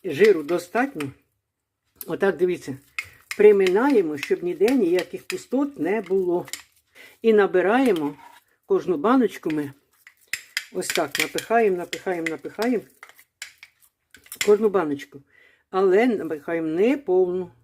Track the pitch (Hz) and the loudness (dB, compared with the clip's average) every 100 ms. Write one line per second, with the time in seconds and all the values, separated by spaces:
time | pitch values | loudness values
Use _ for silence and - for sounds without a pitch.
0 | 190 143 214 175 147 175 - 220 269 156 | -8 2 4 4 0 -6 -4 -4 -4 -4
1 | 139 - _ _ _ _ _ _ _ _ | -10 -12 _ _ _ _ _ _ _ _
2 | - 160 196 151 180 170 - 131 _ - | -10 -2 -2 0 -2 -2 -8 -14 _ -16
3 | - - _ - 208 202 185 190 277 240 | -16 -20 _ 6 6 8 4 2 4 2
4 | 165 147 - 175 175 175 208 269 175 180 | 2 -6 -4 -4 -4 0 2 2 2 0
5 | - - _ 185 - 254 285 - 160 208 | -2 -12 _ -10 -4 -2 -2 -4 -2 -2
6 | 180 190 180 175 156 - _ _ _ - | -2 -2 0 -2 -4 -16 _ _ _ -20
7 | - _ 226 214 190 180 175 240 262 175 | -20 _ 2 4 4 2 2 2 2 0
8 | 147 151 - - _ _ _ 190 156 160 | -2 -8 -20 -20 _ _ _ -4 -2 -2
9 | 196 262 220 - 175 151 143 - _ _ | 2 2 0 -4 -6 -6 -6 -12 _ _
10 | - _ _ - - - - 185 - - | -20 _ _ -16 -12 -14 -10 -10 -4 -4
11 | 151 - 147 160 - 226 220 180 170 - | -2 -4 -6 -6 -2 0 2 -2 -6 -10
12 | - 175 160 151 156 - 226 226 - _ | -8 -6 -6 -8 -12 -6 -4 -4 -6 _
13 | - _ _ _ - _ - _ _ _ | -20 _ _ _ -20 _ -20 _ _ _
14 | _ - _ - 202 208 220 190 156 143 | _ -20 _ -4 2 4 4 0 -2 -6
15 | - 143 _ _ _ _ _ - 196 185 | -10 -20 _ _ _ _ _ 0 2 4
16 | 254 208 160 156 - 165 160 160 226 294 | 2 0 -6 -8 -6 -4 -2 0 0 0
17 | - 185 185 185 175 _ | 0 0 2 -2 -8 _